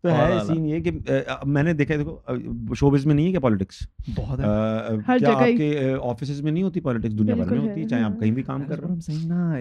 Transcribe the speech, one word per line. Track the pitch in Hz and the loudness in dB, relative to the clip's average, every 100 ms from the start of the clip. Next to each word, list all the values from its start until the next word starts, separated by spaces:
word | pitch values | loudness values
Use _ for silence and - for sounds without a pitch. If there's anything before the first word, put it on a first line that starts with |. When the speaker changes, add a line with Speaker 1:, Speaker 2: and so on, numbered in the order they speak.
Speaker 1:
तो | 180 | 2
है | 156 151 | 4 4
Speaker 2:
वाला। | 180 | 2
Speaker 1:
सीन | - 160 156 | 0 0 0
ये | 160 | -2
कि, | 165 | -2
अ, | 156 - 135 - 131 139 | -4 -2 -2 -2 -6 0
मैंने | 143 156 | 2 2
देखा | 156 143 | 2 0
है, | 151 | 0
देखो, | 147 | -4
अ, | - - 123 - 120 113 | -8 -6 -6 -6 -8 -6
शोबिज़ | 123 139 139 139 | 2 4 4 4
में | |
नहीं | 147 170 | 2 2
है | |
क्या | 185 | 2
पॉलिटिक्स? | 135 104 95 - - - - | 2 0 -2 -8 -14 -10 -8
Speaker 2:
बहुत | - 104 131 | -6 -4 -2
है। | |
Speaker 1:
अ, | 107 | 0
अ, | 104 110 110 113 110 107 | 0 0 -2 -2 -4 0
Speaker 3:
हर | 254 | 2
Speaker 1:
क्या | 220 | 4
Speaker 3:
जगह | 131 | 6
ही। | 240 | 4
Speaker 1:
आपके, | 233 151 147 131 | 4 2 2 0
अ, | 135 | 0
ऑफिसेज | 127 117 139 143 | -2 -4 -4 -4
में | 151 | -2
नहीं | 160 | 0
होती | 190 175 | 0 -2
पॉलिटिक्स? | 147 117 113 | -2 -2 -2
दुनिया | 107 107 | 0 2
भर | 107 | 2
में | 107 | 2
Speaker 3:
बिल्कुल | - 220 | 0 0
Speaker 1:
होती | 202 | -2
है, | |
Speaker 3:
है, | 113 | -2
Speaker 1:
चाहे | 120 | 0
आप | 110 | 0
Speaker 3:
हाँ। | 104 | 0
Speaker 1:
कहीं | 107 | 0
भी | 120 | 0
काम | 135 135 | -4 -6
कर | 143 | -6
Speaker 2:
That's | 165 165 | -6 -4
Speaker 1:
रहे | |
Speaker 2:
what | 175 165 | -6 -4
Speaker 1:
हो। | |
Speaker 2:
I'm | 156 | -6
saying | 165 | -2
ना, | 175 175 147 | -2 -2 -2